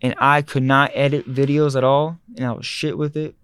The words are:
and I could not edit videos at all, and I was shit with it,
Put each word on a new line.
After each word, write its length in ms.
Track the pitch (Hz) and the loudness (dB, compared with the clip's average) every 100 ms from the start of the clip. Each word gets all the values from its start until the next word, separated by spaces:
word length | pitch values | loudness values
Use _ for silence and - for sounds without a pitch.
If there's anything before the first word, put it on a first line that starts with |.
and 140 | 127 - | -4 0
I 240 | 139 147 | 2 2
could 200 | 147 139 | 0 -2
not 300 | 131 135 139 | 2 4 2
edit 340 | - 139 147 - | 2 0 0 -2
videos 440 | 131 139 147 151 135 | -2 0 2 2 2
at 60 | |
all, 340 | 127 139 156 170 - 233 | 2 2 0 -6 -14 -8
and 100 | 127 | -6
I 60 | |
was 140 | 113 - | -6 -8
shit 300 | - 151 107 | -6 -4 -4
with 200 | 147 151 | -4 -4
it, 180 | 156 - | -8 -10